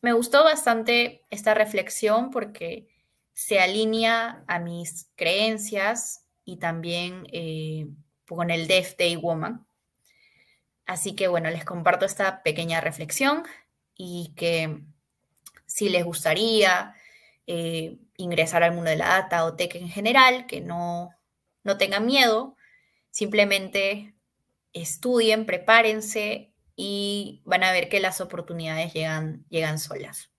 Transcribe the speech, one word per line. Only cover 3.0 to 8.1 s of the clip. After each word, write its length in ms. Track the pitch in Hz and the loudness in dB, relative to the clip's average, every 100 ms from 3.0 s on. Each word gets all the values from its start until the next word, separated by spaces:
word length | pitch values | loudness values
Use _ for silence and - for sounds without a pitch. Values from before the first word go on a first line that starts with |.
| _ _ _ | _ _ _
se 260 | - - 202 | -8 0 2
alinea 840 | 185 202 220 220 226 226 226 - - | 4 2 0 2 2 2 -2 -8 -6
a 120 | 175 | -6
mis 500 | 170 170 170 - - - | -4 -8 -10 -12 -14 -4
creencias 1080 | 165 190 220 220 208 202 202 233 - - _ _ - | 0 2 0 -2 -4 -2 -2 -2 -6 -10 _ _ -16
y 120 | 175 | -6
también, 720 | 170 165 170 170 175 185 - | -6 -4 -4 -4 -6 -10 -12
eh, 560 | 170 165 160 156 156 151 - _ | -10 -8 -6 -6 -6 -8 -14 _